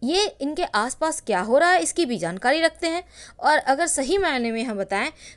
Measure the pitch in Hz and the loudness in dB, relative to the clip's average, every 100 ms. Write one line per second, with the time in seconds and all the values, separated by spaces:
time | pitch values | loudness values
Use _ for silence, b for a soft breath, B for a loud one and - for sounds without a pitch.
0 | 240 370 415 - 277 311 349 208 247 - | -2 0 0 -4 -6 -4 -2 -2 -2 -2
1 | 320 - - 185 214 269 339 359 320 - | -4 -4 -2 -2 2 4 4 4 2 -2
2 | 277 214 165 185 247 311 320 320 330 339 | -2 -2 -4 -2 0 2 2 0 -4 -4
3 | 359 B B B 285 302 - 269 330 - | -8 B B B 2 4 2 2 0 -2
4 | 269 392 349 262 233 226 247 202 190 196 | 0 0 0 0 -2 -2 -4 -4 -2 -2
5 | 285 - B | -4 -8 B